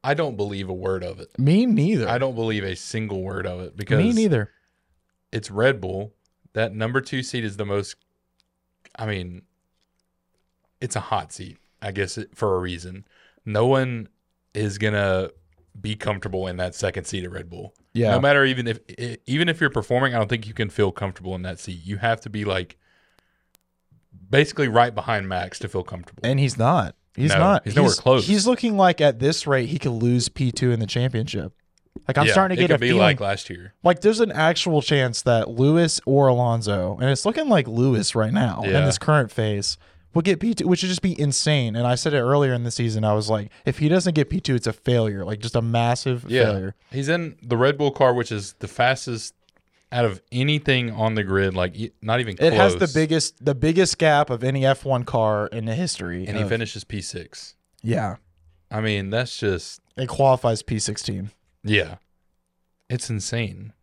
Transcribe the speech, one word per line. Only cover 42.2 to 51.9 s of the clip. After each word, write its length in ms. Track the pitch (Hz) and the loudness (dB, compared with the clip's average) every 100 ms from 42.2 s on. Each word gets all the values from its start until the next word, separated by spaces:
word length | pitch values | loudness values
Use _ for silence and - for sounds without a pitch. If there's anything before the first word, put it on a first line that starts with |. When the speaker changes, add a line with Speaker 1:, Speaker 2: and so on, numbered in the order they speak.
Speaker 2:
earlier 320 | 120 143 139 | 2 2 2
in 120 | 123 | 0
the 60 | 120 | -2
season. 320 | - 117 110 | -2 -2 0
I 120 | 107 | 2
was 160 | 107 107 | 2 2
like, 200 | 110 104 - | -2 -2 -6
if 140 | - - | -4 0
he 100 | 151 | 2
doesn't 260 | 185 180 | 4 4
get 140 | 156 139 | 0 0
P 100 | 170 | -2
two, 140 | - | 0
it's 120 | 123 117 | 0 -2
a 60 | |
failure, 500 | - - 123 110 98 | -4 2 2 2 -2
like, 160 | 90 107 | -6 -6
just 160 | 113 120 | -4 -2
a 60 | |
massive 640 | 117 117 117 123 135 123 - | 0 2 2 0 -2 -4 0
Speaker 1:
Yeah. 160 | 127 | 2
Speaker 2:
failure. 300 | 113 98 95 - _ | 4 2 -4 -10 _
Speaker 1:
He's 160 | 131 139 | -6 -2
in 280 | 170 160 - | -2 -4 -12
the 140 | 120 117 | -2 2
Red 220 | 131 143 | 4 4
Bull 120 | 147 | -2
car, 200 | 135 131 | 4 4
which 180 | 120 117 | 4 -2
is 220 | 107 98 - | -6 -8 -12
the 100 | 107 | -12
fastest 640 | - 123 131 - 113 - _ _ _ _ _ _ | 0 2 2 -4 -8 -10 _ _ _ _ _ _
out 120 | 123 | 0
of 160 | 117 92 _ | 0 0 _
anything 580 | 123 139 151 147 127 120 | -2 0 0 2 0 0
on 240 | 107 110 | -2 0
the 80 | 110 | 0
grid, 320 | 95 95 98 | 0 2 2
like, 220 | 92 90 90 | 0 -2 -4
e-, 140 | 113 | -12